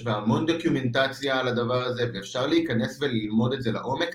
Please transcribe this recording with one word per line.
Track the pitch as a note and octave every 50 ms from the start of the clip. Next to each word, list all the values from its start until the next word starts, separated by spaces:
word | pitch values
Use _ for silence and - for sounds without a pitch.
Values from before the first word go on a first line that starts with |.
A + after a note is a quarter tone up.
| A#2
והמון | A#2 G#2+ G#2 G#2+ A2+ C#3 D#3 D#3+
דוקיומנטציה | D#3 E3 E3 E3+ D#3+ C#3+ C3+ B2+ B2 A#2 C3+ C3+ C3 - - C#3 C#3 C3 C3
על | B2 B2
הדבר | A2 A#2+ A#2 A#2 B2+ B2+ B2
הזה, | B2 B2 B2 A#2+ - -
ואפשר | G2 F#2+ - - B2+ C3
להיכנס | D3 E3 E3+ D#3+ - B2 A2+ B2+ C3+ - C#3
וללמוד | C#3+ C3+ A#2+ A2+ G#2+ G#2 A2 A2+ A#2+ B2+
את | C3+ B2+
זה | A#2 A2+
לעומק, | G2+ G2 - A#2+ C3+ E3 E3+ E3+